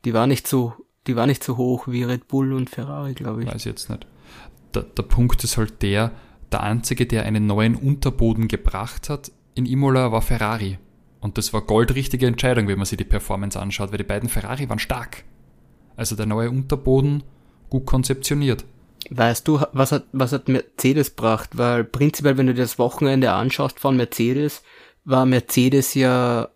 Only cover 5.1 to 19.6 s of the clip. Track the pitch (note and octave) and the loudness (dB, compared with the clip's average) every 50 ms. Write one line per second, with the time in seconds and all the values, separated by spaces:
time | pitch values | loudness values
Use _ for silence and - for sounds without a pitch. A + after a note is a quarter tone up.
5.1 | - A#2+ A#2+ A#2+ - - - A2 - A#2+ A2 G#2 - - - G2 G2 G#2 A2+ A#2 | 4 4 4 4 4 2 2 0 0 0 -2 -2 -2 -2 0 0 2 2 0 0
6.1 | A#2+ - - - - _ - - - - - G#2 A2 B2 A#2+ - B2+ - B2 A#2+ | -4 -10 -20 -20 -20 _ -8 -6 -4 -2 0 0 -2 -2 -2 -4 0 0 0 0
7.1 | A2+ A2 - A2 G#2+ G#2+ G#2+ G#2 G2+ G#2+ A2 A2+ A#2 - C#3 C3+ D3 C#3+ - C#3+ | 0 -2 0 0 0 2 2 2 2 2 2 2 2 2 0 0 0 2 0 -2
8.1 | - - A#2+ A2+ A2 A2 A2+ G#2+ - - - - - F#2+ A2+ A#2 - - - - | 2 2 2 2 2 2 0 -2 -2 0 0 0 0 0 -8 -8 -10 -10 -8 -8
9.1 | D3 C#3+ - - _ _ _ _ _ C3 B2+ A#2 B2+ C3+ C#3 C3+ C3 C3 B2+ A#2+ | -8 -8 -10 -18 _ _ _ _ _ -4 -2 0 0 2 4 4 4 4 2 2
10.1 | A2 A2+ G#2+ - A#2+ A2+ A2 G#2 A2+ A2+ G#2 F#2+ G2 F#2 - - _ _ _ _ | 2 0 2 2 0 0 0 -2 -2 -2 -4 -6 -6 -8 -14 -20 _ _ _ _
11.1 | _ _ - G2+ - A2 G#2 - - A2 - - G#2+ A2 A#2+ B2+ B2 C3+ C3 - | _ _ -8 -6 -4 -4 -4 -2 -4 -4 0 2 4 4 4 4 2 0 0 -2
12.1 | - B2 B2+ B2 A#2+ - - B2+ B2+ A#2+ G#2 G2+ G2 G2 G2 - - - F#2 - | 0 2 2 2 2 2 0 2 2 2 2 0 0 -2 -2 -4 -4 -6 0 0
13.1 | - G2+ - - G2 G2 G2+ G2+ - G2 G2 G2 G2 - G2+ G2 G#2+ G2+ G2 - | 0 0 0 -4 -6 -4 -4 -6 -6 -6 -6 -6 -6 -6 -6 -6 -4 -6 -4 -4
14.1 | G2+ G#2 A#2 A#2+ - - G2 G2+ B2 C#3 C#3+ B2+ A#2+ A2+ - - C3 B2 A#2 - | -4 -4 -4 -2 -4 -4 -4 -4 -6 -6 -4 -4 -4 -6 -4 -6 -6 -6 -6 -12
15.1 | - - - - - _ - _ _ _ _ _ _ _ _ _ _ - A#2 - | -14 -18 -20 -20 -20 _ -20 _ _ _ _ _ _ _ _ _ _ -8 -6 -6
16.1 | A2 G#2 G#2+ G#2+ G#2 A2+ A2+ A#2+ B2 C3+ C3 C3+ D3 C#3 - C#3 C3 C3+ C3+ D3 | -4 -4 -2 -2 0 0 -2 0 -2 -4 -2 -2 -4 0 2 4 4 4 4 2
17.1 | C#3+ D3 - - - _ _ _ _ _ _ - - C3 C3+ - - C3 B2+ - | 0 -2 -4 -10 -20 _ _ _ _ _ _ -4 -4 -4 2 2 2 2 4 0
18.1 | C3 - - - D3 C#3+ C#3+ C3 A2 - - - - _ _ _ _ _ - - | -2 -4 -2 -2 0 0 2 0 0 -2 -6 -16 -20 _ _ _ _ _ -16 -10
19.1 | C3 A#2+ A2+ A#2 A#2 - - - D#3 C#3+ | 0 2 2 2 2 0 0 0 2 2